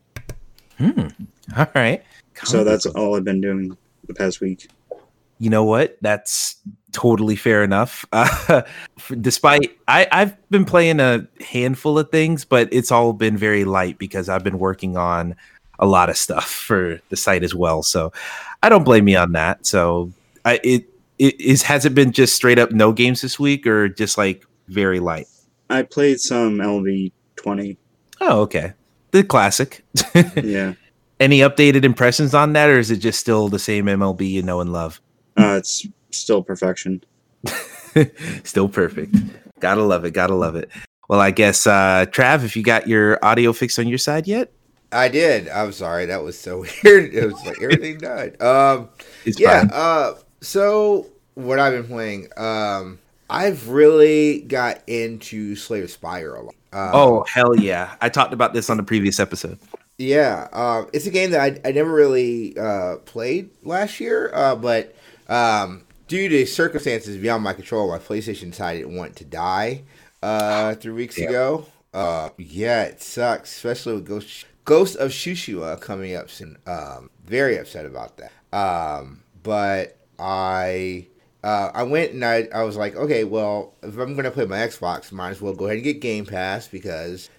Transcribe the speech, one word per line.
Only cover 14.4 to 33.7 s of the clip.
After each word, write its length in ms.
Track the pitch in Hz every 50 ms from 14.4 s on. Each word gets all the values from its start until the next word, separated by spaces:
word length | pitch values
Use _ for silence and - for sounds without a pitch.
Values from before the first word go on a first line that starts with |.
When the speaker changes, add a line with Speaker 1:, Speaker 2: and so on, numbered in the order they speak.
| 92
Speaker 1:
been 140 | 101 95 90
working 360 | 95 95 95 - - 92 90
on 400 | 90 87 87 87 85 85 87 87 - - - _ _ _ _ _ -
a 80 | 95
lot 240 | 98 95 90 87 82
of 60 | 80
stuff 340 | - - - 92 78 - -
for 520 | - - - - 113 95 92 85 82 82 - _
the 80 | 95 90
site 260 | - - 95 90 87
as 100 | 87 -
well. 300 | 87 87 82 80 80 78
So 300 | - - 87 80 80 - - - - - - - - - - -
I 60 | 220
don't 160 | 226 196 151
blame 240 | 135 120 110 104 101
you 80 | 95 90
on 160 | 87 87 85
that. 320 | 80 80 87 98 - -
So 480 | - - 95 87 85 85 87 87 90 90 _ _ _ _ _ -
I, 160 | 120 120 - -
it, 260 | 123 127 120 120 _ _ _ _ _ _ -
it 200 | 135 139 - -
is, 240 | - 123 131 135 -
has 200 | - 147 143 127
it 100 | 151 127
been 200 | 139 139 127 113
just 200 | - 131 120 -
straight 240 | - - 123 123 123
up 140 | 120 -
no 220 | 113 110 107 110 110
games 260 | 110 120 123 127 120
this 180 | - 127 - -
week 300 | 143 143 143 139 - 117
or 220 | 110 107 104 98
just, 280 | 92 - 107 98 - -
like, 280 | 104 95 92 - _ _ _ _ _ -
very 320 | 92 101 98 95 92 90
light? 260 | 87 85 80 80 76 - _ _ _ _ _ _ _ -
Speaker 2:
I 140 | 120 131 131
played 380 | - - 147 143 143 135 120
some 400 | - - 127 120 117 110 104 104
L 180 | 101 104 104 101
V 300 | 95 98 98 95 95 92 - _ _ _ _
twenty. 420 | - - 101 101 101 101 101 101 - _ _ _ _ _ _ - -
Speaker 1:
Oh, 200 | 381 349 - 107
okay. 300 | 107 101 - 85 78 92 104 _ _ _ _ _ _ _
The 120 | - 95 98
classic. 600 | 139 - 120 98 101 - - 139 - - - _ _ - - - - -
<laughs> 0 | 170 170 175 - 156
Speaker 2:
Yeah. 340 | 131 107 101 98 98 95 92 - _ _ _ _ _ _ _ -
Speaker 1:
Any 200 | 135 139 143 139
updated 440 | 135 139 139 - 147 143 135 139 135
impressions 500 | 135 123 - 127 123 120 - 151 135 127
on 200 | 147 147 151 151
that, 160 | 151 147 147
or 100 | 143 127
is 100 | 113 107
it 80 | 117 95
just 220 | 95 113 110 -
still 300 | - - 113 107 107 104
the 100 | 101 95
same 300 | - -